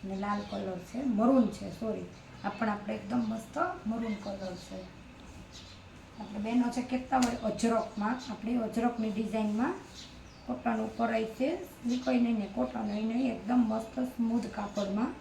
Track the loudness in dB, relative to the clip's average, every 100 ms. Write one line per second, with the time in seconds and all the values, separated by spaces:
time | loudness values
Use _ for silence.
0 | -4 -4 0 -2 -2 -6 -4 -6 -6 -2
1 | 2 6 8 8 6 2 -8 -4 -4 -2
2 | -6 -12 -16 -8 -6 0 0 0 -2 -6
3 | 0 0 0 -2 -4 0 0 0 -2 -2
4 | -2 -2 -4 -6 -6 -8 -10 -12 -12 -16
5 | -18 -18 -16 -16 -16 -16 -16 -18 -18 -18
6 | -18 -12 -8 -4 2 4 4 0 0 -2
7 | 2 4 4 2 -2 2 4 4 2 -2
8 | 0 -2 -4 -6 0 0 2 4 2 2
9 | 0 0 0 2 2 2 2 0 -8 -16
10 | -16 -16 -18 -14 -6 -2 0 0 0 0
11 | 2 2 0 2 0 0 -6 -4 0 0
12 | 4 4 6 4 0 0 -2 0 -2 0
13 | 0 2 2 0 2 4 6 2 -2 -2
14 | -2 0 2 2 0 -4 -4 -2 0 2
15 | 0 -2